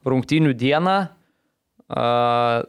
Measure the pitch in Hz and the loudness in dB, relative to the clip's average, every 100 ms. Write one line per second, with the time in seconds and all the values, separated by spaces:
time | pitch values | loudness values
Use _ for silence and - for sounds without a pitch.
0 | 135 131 127 156 156 120 131 147 180 196 | 0 -2 0 2 2 0 0 0 2 0
1 | 180 _ _ _ _ _ _ _ _ - | -2 _ _ _ _ _ _ _ _ -4
2 | 120 120 120 120 120 117 | -2 0 0 0 0 -2